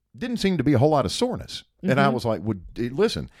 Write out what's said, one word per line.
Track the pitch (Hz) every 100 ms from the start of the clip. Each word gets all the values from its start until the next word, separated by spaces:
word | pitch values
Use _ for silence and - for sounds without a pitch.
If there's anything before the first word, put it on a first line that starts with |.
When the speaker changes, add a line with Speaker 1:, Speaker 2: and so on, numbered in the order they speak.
| _ 113
Speaker 1:
didn't | 185 233
seem | 196 175
to |
be | 135
a | 123
whole | 151
lot | 147 98
of |
soreness. | - 247 220 - - - -
And | 185 131
I | 139
Speaker 2:
Mm-hmm. |
Speaker 1:
was | 123 117
like, | 98
"Would, | 104 98 - -
eh, | 120
listen, | 139 214 - 64 _